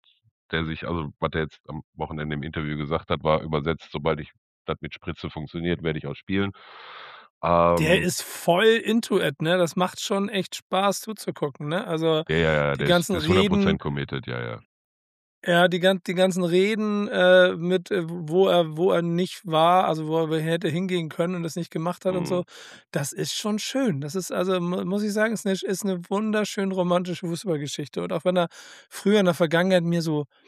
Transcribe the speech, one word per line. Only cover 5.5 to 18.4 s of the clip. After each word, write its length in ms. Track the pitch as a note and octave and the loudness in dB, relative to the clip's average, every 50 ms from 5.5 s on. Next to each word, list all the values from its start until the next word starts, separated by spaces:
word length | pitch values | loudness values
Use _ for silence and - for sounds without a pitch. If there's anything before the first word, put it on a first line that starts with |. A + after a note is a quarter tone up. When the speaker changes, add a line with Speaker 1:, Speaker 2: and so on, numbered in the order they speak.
| - E2+ E2 F2 F2 D2 | -8 -4 -2 -2 -2 -2
Speaker 1:
werde 160 | - E2 D#2 D2+ | -2 -2 -4 -4
ich 80 | D2 | -6
auch 100 | C#2+ C#2+ | -8 -10
spielen.“ 360 | - - - F#2+ G2 G2 G2 G2 - - - - - - - - - - - - - - _ _ _ - E2 F2 E2+ E2+ E2+ F2 E2+ | -10 -6 -4 -2 -2 -2 -2 -4 -10 -16 -20 -20 -20 -20 -20 -18 -18 -18 -20 -20 -20 -20 _ _ _ 0 2 4 6 6 6 4 4
Speaker 2:
Der 220 | D#3 D#3 F3 F3+ | 4 4 4 2
Speaker 1:
Ähm, 20 | |
Speaker 2:
ist 200 | F3 F3+ - - | 2 0 -2 -4
voll 440 | - - - - - - E3+ F3+ A3 | -6 -10 -12 -4 0 2 2 4 6
into 520 | A3 A3+ A3+ - G#3 A3 A#3 A3 - A3 E3+ | 4 4 4 2 0 0 0 0 0 0 0
it, 220 | E3+ D#3 C#3 - | 0 0 -2 -2
ne? 160 | D#3 D#3+ F3+ | 0 0 2
Das 200 | F#3 F3 D#3 - | 2 2 0 0
macht 240 | F#3 F3+ F3+ - - | 0 0 0 -2 -6
schon 280 | - - G3+ G3 G3+ G#3 | -6 -4 -2 -2 -2 -2
echt 280 | - G3 F3 - - | -2 -4 -4 -6 -8
Spaß 440 | - - - F#3+ F#3 G3 G3+ F#3 - | -16 -8 -4 -2 0 2 0 0 -2
zuzugucken, 680 | - A3 G#3+ - - - - - D#3+ D3 C3 - D3+ D3 | -4 -8 -8 -8 -8 -8 -6 -4 -4 -6 -4 -6 -6 -4
ne? 180 | E3 F#3+ A#3+ | -4 -4 -4
Also, 380 | F#3 E3 D#3+ D#3+ E3 D#3+ D#3 E3 - | -4 -4 0 0 2 2 0 0 0
Speaker 1:
Ja, 80 | - | 2
ja, 160 | - - D#2+ | 2 2 4
ja, 240 | - - D2 D2 C#2 - | 2 2 2 0 0 0
Speaker 2:
die 60 | C#2+ | 2
Speaker 1:
der 40 | C#2+ | 2
ist, 120 | F3 F3 | 2 2
Speaker 2:
ganzen 120 | - - | 2 0
Speaker 1:
der 60 | - - | -2 -2
ist 100 | D2+ D#2+ | 0 2
hundert 200 | F2+ F#2+ F#2+ G#2 | 4 4 4 4
Prozent 300 | - G2+ - - - - | 2 2 2 2 0 0
Speaker 2:
Reden 20 | |
Speaker 1:
committed, 460 | - D#2 C#2+ C#2+ C#2 C2+ C#2 C2+ - | -2 -4 -4 -4 -6 -6 -6 -8 -8
ja, 140 | - B1 B1 | -8 -8 -8
ja. 200 | A#1+ A#1 A#1 A1+ - _ _ _ _ _ _ _ _ _ _ _ _ _ _ _ - | -8 -8 -10 -12 -14 _ _ _ _ _ _ _ _ _ _ _ _ _ _ _ -2
Speaker 2:
Ja, 220 | F3+ F3 E3+ F3+ | 2 4 4 4
die 140 | F#3 F3 F3+ | 4 4 2
gan-, 200 | E3+ F#3+ G3 F3+ - | 2 2 2 2 -2
die 80 | - F3+ | -2 2
ganzen 300 | F3+ F#3 F#3+ F3 F#3 F3+ | 2 2 2 2 2 0
Reden, 640 | E3+ E3+ F#3 F#3+ G#3 A3+ G#3 G#3+ G#3+ G#3 G#3 G3+ A#3+ | 2 4 4 4 4 2 0 0 0 -2 -2 -2 -2
äh, 480 | A3 F#3+ F3+ F3+ F#3 F#3 F3+ F#3 F#3+ | 2 4 6 8 8 8 8 6 4
mit, 340 | E3+ E3 F3 F#3 F#3 F3+ - | 0 0 0 0 0 0 -2
äh, 140 | G#3 F3+ E3 D#3+ | -2 -2 -2 -4
wo 380 | E3+ F3+ E3 D3+ D#3+ F#3 | -8 -10 -6 0 2 4